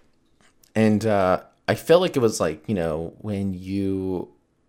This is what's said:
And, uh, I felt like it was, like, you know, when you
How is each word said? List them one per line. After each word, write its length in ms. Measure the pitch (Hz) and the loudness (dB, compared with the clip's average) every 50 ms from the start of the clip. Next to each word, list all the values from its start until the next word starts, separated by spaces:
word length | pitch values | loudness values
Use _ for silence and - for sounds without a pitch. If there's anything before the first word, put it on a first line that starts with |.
| _ _ _ _ _ _ _ _ _ _ _ _ _ _ - | _ _ _ _ _ _ _ _ _ _ _ _ _ _ 0
And, 300 | 110 110 110 107 104 107 | 4 4 4 4 4 2
uh, 380 | 110 104 101 92 92 90 - - - _ _ _ | 2 2 4 4 4 2 2 -2 -8 _ _ _
I 80 | - 104 | -2 -2
felt 280 | - - - 165 180 | 0 -2 -2 -2 0
like 140 | 190 170 - | -2 -2 0
it 40 | 139 | 2
was, 180 | 120 110 107 - | 2 2 2 0
like, 300 | 101 82 78 - - - | -2 -2 -2 -6 -6 -4
you 60 | 113 | -2
know, 400 | 92 82 82 78 80 82 - - - | -2 -2 -2 -2 -4 -6 -8 -12 -12
when 360 | - 107 104 98 98 98 92 | -8 -6 -6 -4 -4 -4 -6
you 760 | 90 92 92 98 98 98 98 98 95 92 95 92 90 - - - _ _ _ _ _ _ | -6 -8 -6 -4 -2 -2 -2 -2 -2 -2 -4 -4 -6 -6 -10 -16 _ _ _ _ _ _